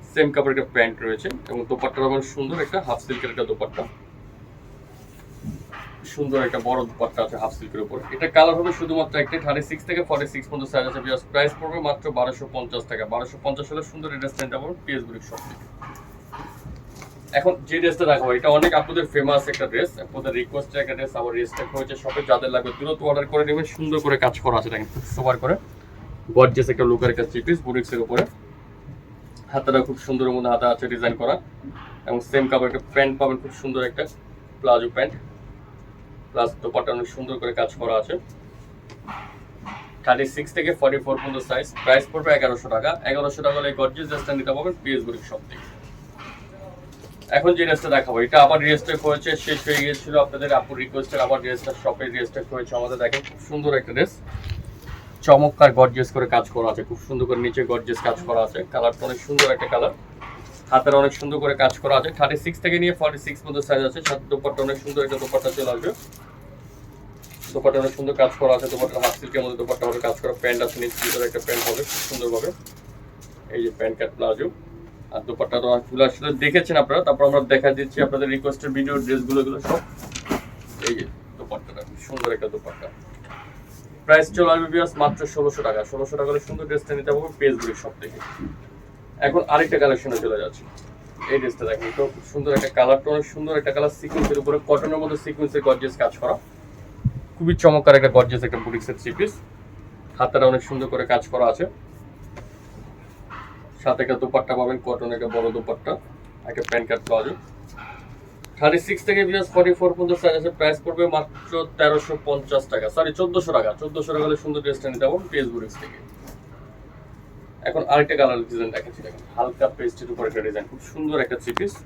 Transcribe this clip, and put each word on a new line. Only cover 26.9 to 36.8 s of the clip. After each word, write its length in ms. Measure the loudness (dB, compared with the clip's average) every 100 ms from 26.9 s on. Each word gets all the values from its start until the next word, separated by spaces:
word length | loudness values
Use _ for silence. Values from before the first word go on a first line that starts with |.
| 4 2
একটা 120 | 2 -4
থ্রি 100 | -4 0
পিস 140 | 0 0
বুটিক্সের 360 | -2 -2 -4 0
উপরে। 180 | 0 0 -6 -20 -20 -20 -20 -18 -18 -20 -20 -20 -20 -6
হাতাটা 260 | -2 4 4 2
খুব 100 | -6 -4
সুন্দর 260 | 0 0 0
মধ্যে 160 | 2
হাতা 140 | 4 4
আছে 120 | 2 -2
ডিজাইন 200 | 0 0 0
করা 140 | 0 0 -4 -16 -16 -16 -16 -12 -4
এবং 120 | -4 2
সেম 140 | 2 4
কাপড় 160 | 2 2
একটা 120 | -2 -2
প্যান্ট 200 | 2 2 2
পাবেন, 180 | 0 0
খুব 100 | -8 -10
সুন্দর 200 | -6 -2 -4
একটা 140 | -4 -8 -10 -20 -20 -20 -2
প্লাজো 260 | 4 4 4 -2
প্যান্ট, 180 | -2 -4 -16 -18 -20 -20 -20 -20 -20 -20 -20 -20 -8
প্লাস 180 | -2 -2 -2
দোপাট্টা 280 | -4 -2